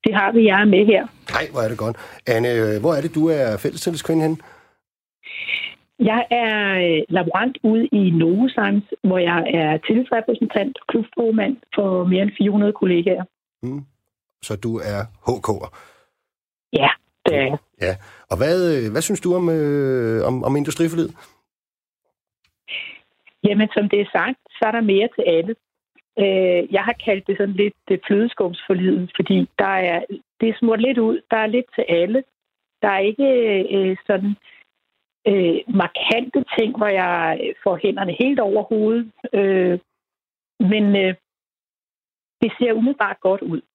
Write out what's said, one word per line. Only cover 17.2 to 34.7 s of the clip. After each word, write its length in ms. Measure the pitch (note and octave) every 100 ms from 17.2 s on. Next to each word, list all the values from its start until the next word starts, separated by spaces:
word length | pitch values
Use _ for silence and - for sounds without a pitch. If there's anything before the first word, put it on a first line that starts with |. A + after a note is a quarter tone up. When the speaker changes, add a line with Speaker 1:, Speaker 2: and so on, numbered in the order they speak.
| -
Speaker 1:
det 80 | D3
er 40 | C3
jeg. 60 | D3 _ _
Speaker 2:
Ja. 140 | F2+ F#2+ - - _
Og 60 | F2+
hvad, 200 | C#3 F3+ F3
øh, 200 | D3 A2
hvad 100 | A#2
synes 200 | D#3+ G3
du 140 | F3+ F3
om, 140 | E3+
øh, 800 | D#3+ D3 C#3+ C3+ C3 A2+ A2+ -
om, 160 | B2+
om 120 | - C#3+
industriforliget? 580 | C#3+ - E3 E3 - - - _ _ _ _ _ _ _ _ _ _ _ _ _ - - - - _ _ _ _ G3+
Speaker 1:
Jamen, 200 | G#3 G#3+ -
som 140 | G#3
det 100 | G#3
er 80 | G3 F3+
sagt, 220 | F#3+ C4 _ -
så 40 | A3
er 20 |
der 200 | A#3 G#3+
mere 160 | G3 A3+ -
til 100 | F#3 E3
alle. 180 | F3+ A3+ _ _ _ _ _ -
Øh, 380 | G3+ F#3+ F#3 F3+ - G3
jeg 60 | G3+
har 80 | A#3+ -
kaldt 220 | G3 -
det 80 | G3
sådan 220 | G3+ F#3+
lidt, 180 | G#3 - -
øh, 80 | F#3 -
flødeskumsforliget, 1040 | G3+ A#3 - F#3 F3+ - F#3 F#3 F#3 F3+ -
fordi 200 | E3+ F#3+ F3+ -
der 120 | G3 F#3+ F3+
er, 80 | E3+ - G3+ _ _
det 80 | A3+
er 100 | G#3+
smurt 220 | A#3 A3
lidt 180 | B3+ A#3+ A3
ud. 100 | A3+ _
Der 60 | A3+
er 160 | A3 A#3+
lidt 140 | B3 -
til 100 | - E3+
alle. 180 | F3+ B3 C4 _ _ _ _ _
Der 80 | G#3 G3
er 60 | G3
ikke, 180 | A3 C#4 B3+ A3+ G3 - G3
øh, 220 | F#3+ F#3+ -
sådan, 260 | G3 G3+ G#3 - - _